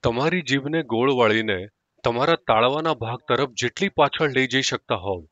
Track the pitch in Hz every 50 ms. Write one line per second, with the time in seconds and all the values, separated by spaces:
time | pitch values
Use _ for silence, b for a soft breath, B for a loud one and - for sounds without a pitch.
0 | - 127 113 120 139 165 170 180 156 117 - - 135 143 156 165 156 117 113 110
1 | 123 139 135 127 120 107 107 113 110 107 101 90 95 110 _ _ _ _ _ _
2 | - 123 117 120 135 160 170 - _ - 113 110 117 127 139 151 156 160 151 120
3 | 113 113 117 - _ - 127 117 143 135 113 - 123 120 _ - 196 196 _ -
4 | 147 139 - - 160 147 127 131 131 127 120 135 131 - - 123 _ - 120 98
5 | 90 101 95 87 80 _